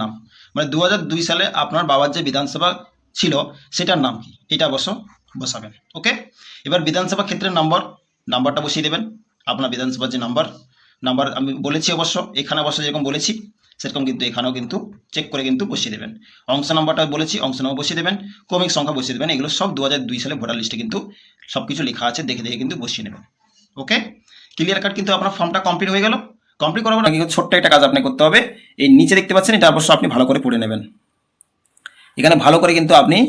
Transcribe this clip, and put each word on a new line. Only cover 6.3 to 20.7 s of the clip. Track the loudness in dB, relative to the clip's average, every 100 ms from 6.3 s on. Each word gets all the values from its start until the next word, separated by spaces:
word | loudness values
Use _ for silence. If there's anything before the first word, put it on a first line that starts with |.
| _ -20 -14 -2
এবার | -2 0
বিধানসভা | -2 -2 -2 -4
ক্ষেত্রের | -4 -2 0
নম্বর, | 2 0 -2 -12 _ _ -6
নাম্বারটা | -2 0 -2 -4
বসিয়ে | -4 -2
দেবেন, | -4 -6 -14 _ _ -6
আপনার | -4 -4
বিধানসভার | -4 -6 -4 -6
যে | -6
নাম্বার, | -4 -2 -4 -8 _ _ _ _
নাম্বার | -2 -2 -2 -2
আমি | -4 -4 -4
বলেছি | -2 -2 -2
অবশ্য, | -2 -4 -6 -6
এখানে | -4 -2
অবশ্য | -2 -4
যেরকম | -4 -4 -4
বলেছি, | -4 -4 -6 -12 _ _ -14
সেরকম | -10 -6 -4
কিন্তু | -4 -4
এখানেও | -4 -4 -4
কিন্তু | -6 -8 -10 -18 _
চেক | -10 -8
করে | -6 -2
কিন্তু | -2 -4
বসিয়ে | -6 -8
দেবেন। | -8 -14 -18 -20 -12 -4
অংশ | -2 0 0
নাম্বারটা | 0 0 0
বলেছি, | -2 -4 -4 -4
অংশ | -4
নাম্বার | -4 -4
বসিয়ে | -4 -4
দেবেন, | -2 -4 -8 -18 -4
ক্রমিক | -2 0 0
সংখ্যা | -2 -4
বসিয়ে | -6 -4
দেবেন, | -2
এগুলো | -2 -2 -2
সব | -2 -2
দু | -2
হাজার | -2 -4
দুই | -6
সালে | -6 -6
ভোটার | -6 -6
লিস্টে | -6